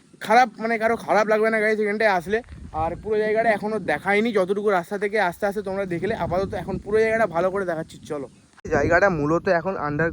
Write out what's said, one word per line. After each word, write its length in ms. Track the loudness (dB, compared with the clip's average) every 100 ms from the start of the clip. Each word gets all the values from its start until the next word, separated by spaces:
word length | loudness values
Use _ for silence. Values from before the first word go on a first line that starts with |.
| _ -10 4
খারাপ, 220 | 4 4 0
মানে, 120 | -4 0
কারো 120 | 0 0 2
খারাপ 200 | 2 4
লাগবে 160 | 2 2
না 60 | 2
গাইস 160 | 0 0
এখানটায় 280 | 0 2 2 2
আসলে। 200 | 0 -4 -6 -16 -10 -4
আর 80 | -4 -4
পুরো 140 | -4 0
জায়গাটা 240 | 0 2 2 0
এখনও 220 | -2 -4 -2
দেখাইনি, 400 | -2 0 2 2 2
যতটুকু 300 | 0 0 0 0
রাস্তা 180 | -2 -4
থেকে 160 | -2 0 -2
আস্তে 160 | 0 -4
আস্তে 140 | -4 -6
তোমরা 160 | -4 -4
দেখলে। 180 | -4 -4 -4
আপাতত 260 | -2 -2 -2 -6
এখন 120 | -6 -8
পুরো 140 | 0 2
জায়গাটা 220 | 2 2 0
ভালো 140 | 0 0
করে 100 | 0 -4
দেখাচ্ছি, 280 | -6 -8 -12 -10
চলো। 160 | -10 -10 -16 _ _ -2 0
জায়গাটা 320 | 4 4 4 2
মূলত 260 | 0 0 2 0
এখন 140 | 0 -4 -4
under 200 | -2 -2